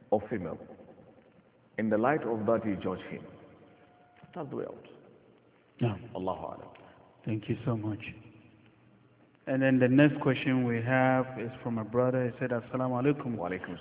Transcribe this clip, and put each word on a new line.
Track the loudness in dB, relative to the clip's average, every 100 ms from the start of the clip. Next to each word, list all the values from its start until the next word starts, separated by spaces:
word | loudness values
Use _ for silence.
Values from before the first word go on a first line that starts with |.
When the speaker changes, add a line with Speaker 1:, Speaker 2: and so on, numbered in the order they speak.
| -2
Speaker 1:
or | -2 0
female? | -6 -6 -10 -14 -20 -20 -20 -20 -20 -20 _ _ _ _ -4
In | 0
the | 2
light | 2 2
of | 0 -2 2
that, | 0 0
you | -2
judge | -4 -6 -8
him. | -14 -14 -20 -20 -20 -20 -20 -20 _ _ _ -16
That's | -12 -8
the | -8
way |
out. | -8 -10 -18 -20 -20 -20 _ _ _ _ _ -2
Speaker 2:
Yeah. | -2 -2 -10
Speaker 1:
Allahu | -6 -4 -4 -8
Alam. | -12 -16 -20 -20 -20 -20 _
Speaker 2:
Thank | -6 -4 -4
you | -4
so | -4 -4
much. | -4 -6 -10 -14 -20 -20 -20 -20 -20 _ _ _ _ _ _ _ -4
And | 2
then | 4 6
the | 6
next | 8 8 6
question | 0 2 2 0
we | 2 0
have | 2 4 6 4 0 -4
is | -8 -6
from | -4 -4
a |
brother. | -2 0 2 2 -2
He | -2
said, | -2
"Assalamu | -4 -4 -4 -2 0
alaikum." | 2 0 -2 -4
Speaker 1:
Wa | -4
alaikum | -4 -8 -10